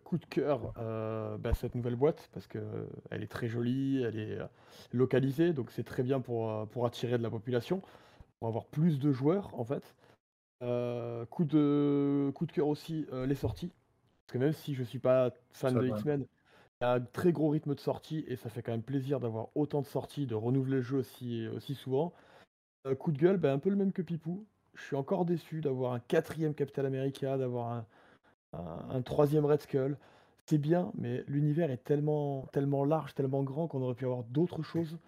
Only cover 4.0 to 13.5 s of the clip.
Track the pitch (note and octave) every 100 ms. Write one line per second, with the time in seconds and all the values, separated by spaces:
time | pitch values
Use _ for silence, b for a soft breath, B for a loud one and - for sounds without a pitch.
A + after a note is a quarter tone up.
4 | A#2 A2 G#2+ G2+ - B B B B B2
5 | C3 C3 C3+ C3 E3+ C#3+ A2+ - A#2 -
6 | B2 C3+ B2 A#2 A2+ G#2+ A2 B2 A#2+ -
7 | A#2 B2 A2+ A2 B2 A#2+ - F#3 B B
8 | B B B _ A2+ A2 - D3 E3+ C#3+
9 | D3 B2 C#3+ G3 - - A#2 C#3+ - -
10 | b b _ _ _ _ B2 B2 A#2+ A#2+
11 | A#2 A#2 A#2 - D3+ D3+ D3 D3 C#3+ C#3+
12 | C#3+ C#3+ C#3 C#3 D#3+ - D3 D3 - D#3+
13 | D3 C3 C3 C#3 A#2+